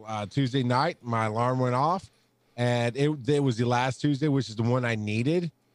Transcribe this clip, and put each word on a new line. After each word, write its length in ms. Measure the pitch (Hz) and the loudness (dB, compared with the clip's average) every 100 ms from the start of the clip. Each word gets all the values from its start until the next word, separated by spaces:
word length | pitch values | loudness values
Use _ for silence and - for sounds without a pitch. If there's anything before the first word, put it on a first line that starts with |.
| 107 | -8
uh, 180 | 107 101 | -8 -4
Tuesday 360 | 143 131 135 | -2 0 0
night. 340 | 123 123 165 - | 0 2 0 -4
My 240 | 120 113 110 | -4 0 0
alarm 340 | 110 123 127 | 0 0 2
went 160 | 127 123 | 0 2
off, 340 | 151 185 - _ _ _ _ - | 0 -2 -6 _ _ _ _ -2
and 400 | 123 120 120 123 | 0 2 0 0
it, 160 | 147 151 120 | -2 -2 0
it 160 | 147 | 2
was 140 | 139 110 | 2 2
the 80 | 120 | 2
last 340 | 120 131 - | 2 0 0
Tuesday, 300 | 147 135 151 | 0 0 2
which 180 | 139 113 | 0 -2
is 80 | 107 | -2
the 80 | |
one 220 | 113 127 120 | 0 2 0
I 100 | 110 | -2
needed 560 | 104 107 127 175 170 _ _ | -2 -2 0 0 -2 _ _